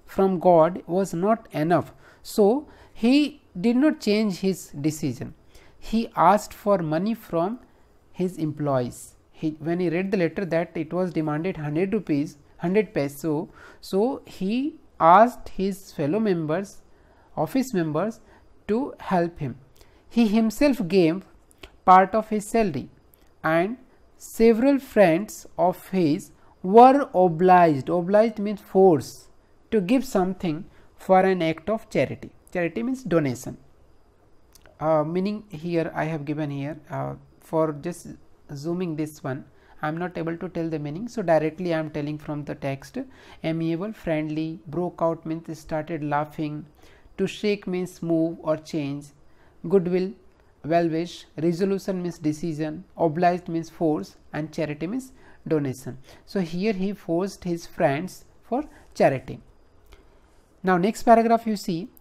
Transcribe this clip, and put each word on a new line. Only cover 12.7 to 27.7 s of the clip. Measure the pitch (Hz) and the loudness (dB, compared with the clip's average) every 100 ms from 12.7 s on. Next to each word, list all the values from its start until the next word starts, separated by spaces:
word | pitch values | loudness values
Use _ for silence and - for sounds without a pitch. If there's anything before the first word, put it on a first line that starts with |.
| 190 180 | 0 0
peso, | 156 143 143 165 147 185 - - - | -2 -4 -4 -4 -4 -4 -14 -20 -20
so | - 190 240 277 - | -4 -2 -2 -4 -12
he | - 185 240 294 - - - | -8 -4 -2 -4 -8 -12 2
asked | 160 190 240 240 - | 8 8 8 2 -10
his | - 190 190 - | -4 -4 -6 -10
fellow | - 143 202 | -6 -2 0
members, | 214 175 151 170 202 - - _ _ _ _ - | 0 0 -2 -4 -6 -16 -20 _ _ _ _ -6
office | 156 269 254 | -2 -2 0
members, | 180 160 151 208 - - - _ - - | -2 0 -2 -4 -6 -18 -20 _ -12 -4
to | 220 285 - | -2 -4 -8
help | - 180 170 170 | -2 0 0 -4
him. | 135 - - - - _ - | -10 -10 -18 -20 -20 _ -4
He | 233 226 | 0 2
himself | 220 220 - 294 240 170 | 2 2 2 2 2 2
gave | 190 160 190 - - _ _ - _ | 4 4 2 -6 -20 _ _ -20 _
part | - 185 190 220 | 6 8 6 0
of | 208 | -2
his | 214 - | -6 -2
salary, | 233 208 131 - _ _ _ _ _ | 0 0 -2 -10 _ _ _ _ _
and | 160 165 190 247 - _ _ - | 0 2 0 -4 -14 _ _ -20
several | - - 226 226 269 277 | -6 4 6 6 4 2
friends | - 214 180 165 214 - - - | 2 4 6 4 -2 -12 -10 0
of | 175 180 - | 0 0 -2
his | 190 160 175 - - - _ | 0 2 0 -6 -20 -20 _
were | 185 220 254 277 269 | 6 10 10 8 2
obliged, | 185 180 160 185 180 170 | 2 2 4 6 8 6